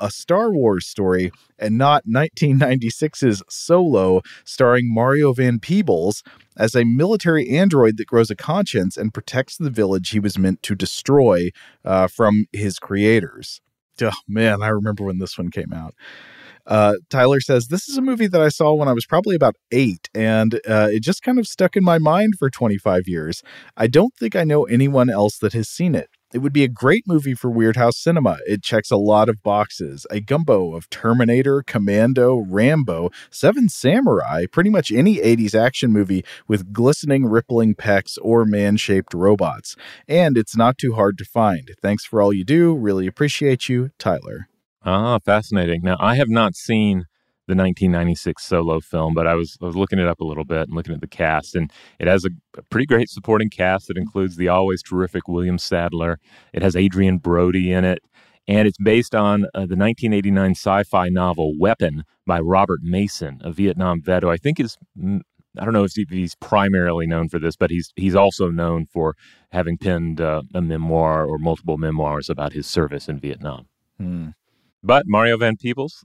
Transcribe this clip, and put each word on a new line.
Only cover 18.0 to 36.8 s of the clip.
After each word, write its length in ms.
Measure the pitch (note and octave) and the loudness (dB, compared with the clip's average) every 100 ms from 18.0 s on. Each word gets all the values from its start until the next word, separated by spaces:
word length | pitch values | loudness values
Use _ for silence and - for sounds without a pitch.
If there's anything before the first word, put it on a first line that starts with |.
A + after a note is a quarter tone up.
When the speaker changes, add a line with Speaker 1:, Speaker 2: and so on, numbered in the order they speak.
Speaker 1:
movie 240 | C4 A#3+ G#3+ | -2 0 2
that 120 | F3+ | 4
I 100 | D#3 | 2
saw 260 | - D3+ D3+ | 2 0 2
when 120 | C#3+ | 2
I 60 | |
was 140 | A#2 - | 0 0
probably 280 | D#3+ G#3+ F3 | 0 0 2
about 200 | C3 - _ | 2 0 _
eight, 380 | B2 C3 F2 - | 0 0 -2 -8
and, 480 | A2 A2 A2 A2 A2+ - | -2 0 2 2 -2 0
uh, 220 | G#2+ G#2+ | 2 2
it 100 | G#2+ | 0
just 220 | A#2 G3 | -2 -4
kind 160 | - B3+ | 0 -2
of 80 | A3 | -2
stuck 280 | - F#3 G#3 | 0 0 2
in 80 | |
my 140 | F3+ E3 | 2 4
mind 380 | D3+ E3+ G#3+ G3 | 2 2 2 0
for 140 | C#3 | -2
twenty-five 560 | - A#2+ G2+ - F#2 F#2+ | -2 -2 0 0 0 0
years. 340 | E2+ D#2 F2 - - - - | -6 -6 -8 -12 -20 -20 -2
I 120 | A2+ | 2
don't 260 | C#3+ A3+ - | 4 2 -2
think 200 | A3+ G3+ | -4 -2
I 80 | |
know 220 | D#3+ D3 C#3 | 2 2 2
anyone 440 | A#2+ C3+ C#3 B2 | 2 2 4 2
else 300 | G2+ G#2 - | 2 0 0
that 140 | G#2+ | -4
has 140 | A2+ G#2+ | -2 -6
seen 280 | - F3 A#2 | -4 -2 -2
it. 140 | - _ _ A#2+ | -4 _ _ -6
It 20 | |
would 160 | C#3+ | -2
be 100 | C#3+ | 2
a 60 | C3+ | 0
great 360 | A#2 B2+ G3 G3 | 2 2 2 2
movie 260 | D#3+ C#3 | -2 0
for 160 | B2 B2+ | -4 -2
Weird 280 | A#2 A2+ A2+ | 2 2 4
House 200 | A#2+ - | 2 2
Cinema. 400 | - E3+ B2 D#2 - | -2 2 0 -2 -4
It 160 | G#2 | -6
checks 300 | - A2+ - | -2 -2 0
a 40 | G#2 | 0
lot 320 | G#2 G#2+ G#2+ | 4 4 4
of 140 | G#2+ | 0
boxes. 640 | G#2+ G2+ G#2 - D#2 C#2 - | -2 -2 -2 -6 -12 -12 -10
A 100 | G#2+ | -10
gumbo 540 | G#2 C#3+ D#3 G2+ F2+ E2 | -4 -4 2 2 0 -8
of 120 | - | -14
Terminator, 720 | - A2+ A#2+ A#2 A#2+ C3 C#3 | -6 0 2 4 2 2 0
Commando, 760 | C#3 B2 G2+ G2+ A#2 B2+ B2 B2+ | -2 -4 0 2 2 4 2 2
Rambo, 720 | G2 F#2+ A#2+ D#3 B2+ E2 F2 - - | -2 2 2 2 0 -2 -4 -8 -20
Seven 360 | - D3 B3 A3+ | 0 2 4 0
Samurai, 800 | - - A3 C4 G#2 B1 D#2 F2+ | 2 0 2 4 2 0 -4 -2
pretty 240 | - F#3+ | 0 2
much 220 | G#3 - | 2 0
any 280 | G#2+ F3+ G3+ | 2 4 4
eighties 360 | A2+ A#2 A2 A2 | 4 4 2 2
action 360 | A#2+ - B2+ | 2 0 2
movie 320 | G#2+ G2 F#2+ - - _ | 2 2 -2 -4 -18 _
with 240 | G#2 F#2 | -4 -2
glistening, 540 | G#2 | 0